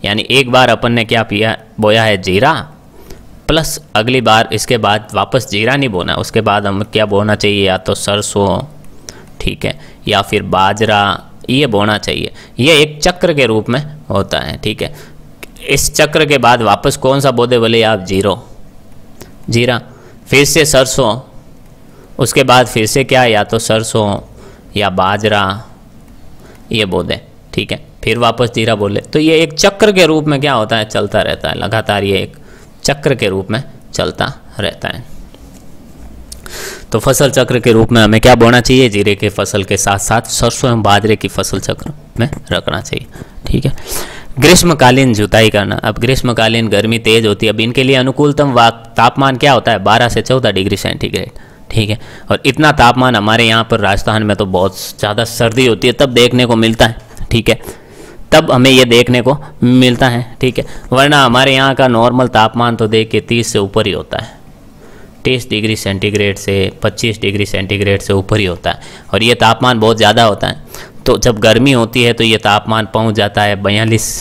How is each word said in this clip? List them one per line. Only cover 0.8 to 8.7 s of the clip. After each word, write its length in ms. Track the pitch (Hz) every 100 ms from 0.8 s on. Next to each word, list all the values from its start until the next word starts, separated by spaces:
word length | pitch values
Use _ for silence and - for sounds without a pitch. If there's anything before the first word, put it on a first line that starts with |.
| 120
ने 140 | 120 110
क्या 180 | 117
पिया, 340 | 110 101 110 107 - -
बोया 240 | 107 110
है 140 | 113 101
जीरा, 340 | 95 92 131 160 147 - - - - - - - -
प्लस 320 | 156 156 - - 104
अगली 260 | 113 127
बार 280 | 113 110 113
इसके 240 | 107 - 123
बाद 280 | 107 107 110
वापस 360 | - 101 135 110
जीरा 240 | 101 110 139
नहीं 140 | 135
बोना, 260 | 92 85 85
उसके 260 | 101 -
बाद 240 | 107 101 101
हम 160 | 98
क्या 220 | 101 110 107
बोना 280 | 101 107 104
चाहिए, 300 | 104 104 98
या 120 | 92
तो 160 | - 98
सरसों, 680 | - 104 101 - 101 92 139